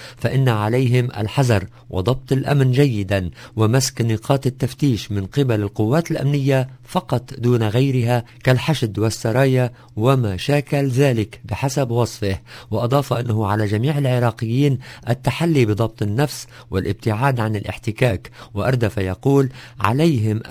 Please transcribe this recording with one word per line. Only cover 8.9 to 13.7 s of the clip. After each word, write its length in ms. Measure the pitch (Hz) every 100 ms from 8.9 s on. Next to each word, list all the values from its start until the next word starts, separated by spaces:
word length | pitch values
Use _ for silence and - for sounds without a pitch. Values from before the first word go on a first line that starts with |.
| 101
والسرايا 720 | 110 - 117 117 135 127 123 - - -
وما 420 | 117 135 110 92
شاكل 500 | - 143 139 143 139
ذلك"، 540 | 123 143 117 101 - -
بحسب 460 | 104 135 143 127
وصفه. 480 | 117 113 - 101 95 - - -
وأضاف 420 | 107 120 139 135
أنه 340 | 120 117 110 104
على 180 | 107
جميع 320 | 104